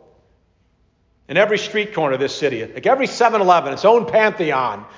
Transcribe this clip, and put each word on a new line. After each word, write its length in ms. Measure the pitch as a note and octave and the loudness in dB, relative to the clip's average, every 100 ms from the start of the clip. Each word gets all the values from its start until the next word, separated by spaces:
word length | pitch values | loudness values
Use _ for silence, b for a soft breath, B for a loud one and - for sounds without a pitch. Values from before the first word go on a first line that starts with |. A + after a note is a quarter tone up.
| _ _ _ _ _ _ _ _ _ _ _ _ - | _ _ _ _ _ _ _ _ _ _ _ _ -4
In 80 | D3+ | 0
every 220 | G#3+ G#3 | 0 0
street 360 | - G#3+ G#3 | -4 -6 -4
corner 200 | E3+ D3+ | -2 -2
of 60 | C3 | -2
this 140 | C3+ | -4
city, 300 | - C#3+ A#2 | -2 -4 -4
like 220 | A2 B2+ F3+ | -8 -4 0
every 200 | C4+ B3+ | 0 0
seven-Eleven, 680 | - A#3 A3 F#3 F3 C#3+ | 0 2 2 4 4 2
its 120 | C3+ | 0
own 220 | G3 A#3 G#3 | 4 4 2
pantheon. 800 | G#3+ G#3+ G3+ D#3+ C3+ B2 G#2 G#2 | 2 2 0 -4 -2 -2 -6 -14